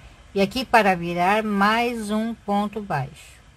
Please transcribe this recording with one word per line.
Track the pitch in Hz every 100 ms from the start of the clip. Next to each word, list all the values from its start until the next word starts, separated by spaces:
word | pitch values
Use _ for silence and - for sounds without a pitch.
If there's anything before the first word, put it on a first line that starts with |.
| - - -
E | 196
aqui | 196 214 262
para | 233 196 185
virar | 170 175 180 214
mais | 214 202 196 220 240 233 208
um | 214 226
ponto | 233 - 202 208 214
baixo, | 202 156 135 - - - -